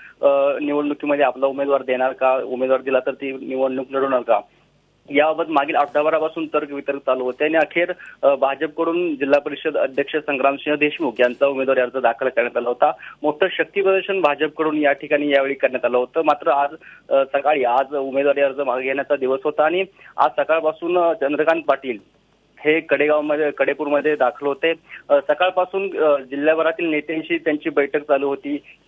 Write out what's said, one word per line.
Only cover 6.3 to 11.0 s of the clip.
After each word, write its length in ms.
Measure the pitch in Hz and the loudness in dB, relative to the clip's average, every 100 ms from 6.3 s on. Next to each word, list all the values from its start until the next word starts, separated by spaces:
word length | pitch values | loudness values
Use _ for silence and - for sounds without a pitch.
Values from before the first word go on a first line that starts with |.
| 165 156 | -4 -4
तर्क 260 | 151 147 | -4 -4
वितर्क 260 | 143 139 139 | -6 -6 -4
चालू 260 | 139 127 | -2 -2
होते 200 | 127 123 | -2 -2
आणि 100 | 151 | 0
अखेर, 380 | 160 151 170 180 175 - - | 2 0 0 -2 -4 -16 0
अ, 120 | 139 | 2
भाजपकडून 840 | 135 135 135 156 151 165 170 175 139 | 4 2 0 -4 -2 -2 0 -2 -2
जिल्हा 240 | 135 143 | 2 2
परिषद 360 | 151 147 160 147 | 0 -6 -4 -2
अध्यक्ष 400 | 135 135 139 156 | -2 -2 -4 -4
संग्रामसिंह 600 | 151 147 139 139 151 147 | -4 0 0 0 -2 0
देशमुख 360 | 147 - | 0 -2